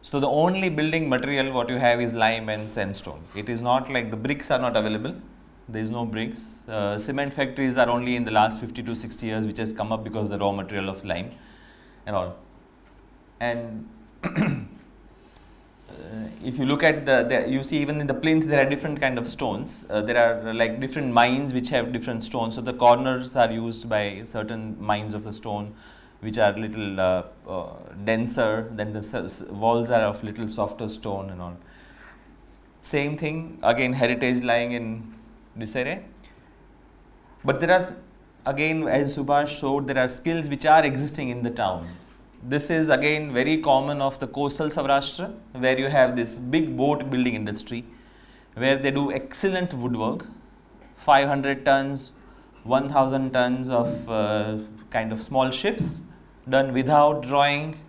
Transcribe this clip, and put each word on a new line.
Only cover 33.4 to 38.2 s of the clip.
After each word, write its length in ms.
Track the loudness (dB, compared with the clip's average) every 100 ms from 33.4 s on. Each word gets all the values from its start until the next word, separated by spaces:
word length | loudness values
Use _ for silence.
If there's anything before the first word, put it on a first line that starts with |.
| -8 -2
again, 300 | 2 2 2
heritage 500 | 2 2 2 2 0
lying 300 | 2 2 2
in 400 | -4 -6 -8 -10 -18 -20 -20 -20 -12
disarray. 460 | -6 -4 -4 -6 -10 -20 -20 -20 -20 -20 -20 -20 -20 -20 -20 -20 -20 -6 -2
But 160 | 0
there 100 | 4
are, 240 | 4 2 -10 -18 -20